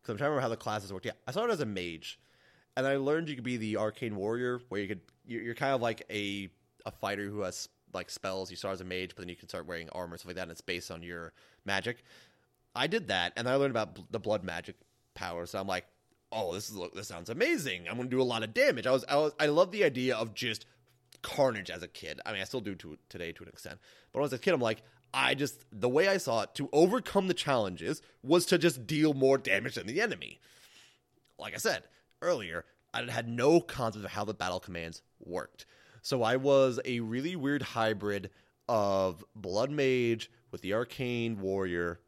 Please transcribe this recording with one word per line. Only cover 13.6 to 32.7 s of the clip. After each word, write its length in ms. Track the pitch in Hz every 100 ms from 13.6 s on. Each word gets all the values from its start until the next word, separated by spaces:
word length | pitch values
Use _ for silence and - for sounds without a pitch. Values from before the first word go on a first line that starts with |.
| 139
about 240 | 117 101 92
bl-, 60 | -
the 80 | 107
blood 240 | 104 104
magic 320 | 90 82 87 - _ _ _
power, 320 | - 92 87 87
so 140 | 101
I'm 80 | 98
like, 180 | 90 - _ _ _ _
"Oh, 220 | 110 92
this 160 | 90 104
is, 80 | 104 87
this 140 | 92 98
sounds 220 | 87 87
amazing. 580 | 117 262 240 139 92 85
I'm 100 | 117
gonna 120 | 127
do 120 | 127
a 20 |
lot 200 | 127 113
of 100 | 110
damage." 340 | 165 277 120 110
I 40 |
was, 140 | 131 -
I 100 | 143
was, 160 | 151 -
I 60 | 151
love 260 | 151 185
the 120 | 202
idea 320 | 175 127 127 113
of 180 | 113
just 320 | 101 123 107 - _ _ _ _ -
carnage 480 | - - 135 107 90
as 140 | 87
a 40 | 87
kid. 320 | - 82 69 -
I 80 |
mean, 80 | 101
I 20 |
still 160 | 95 131
do 160 | 101 90
to, 220 | 82 76 _
today 240 | 87 85
to 120 | 85
an 60 | 87
extent. 300 | - - 78 - - _
But 80 | -
when 40 |
I 20 | 143
was 80 |
a 40 | 127
kid, 160 | -
I'm 60 | 156
like, 220 | 117 107 - _ _
I 220 | 127 127 135
just, 280 | 143 - -
the 160 | 107 120
way 220 | 135 196
I 80 | 196
saw 240 | 143 113
it, 140 | 101 -
to 120 | 139
overcome 540 | 147 180 240 - 196 190
the 60 |
challenges 680 | - - 131 101 90 85 156 - _
was 220 | 127 175 175
to 100 | 175
just 300 | 165 127 110
deal 260 | 151 156
more 240 | 135 131 135
damage 380 | - 196 131 117
than 120 | 92
the 140 | 147
enemy. 400 | 226 107 60 - - - - - - _ _ _ _ -
Like 160 | 104
I 40 | 90
said 260 | 226 - - _ _ _
earlier, 440 | 170 156 92 82 -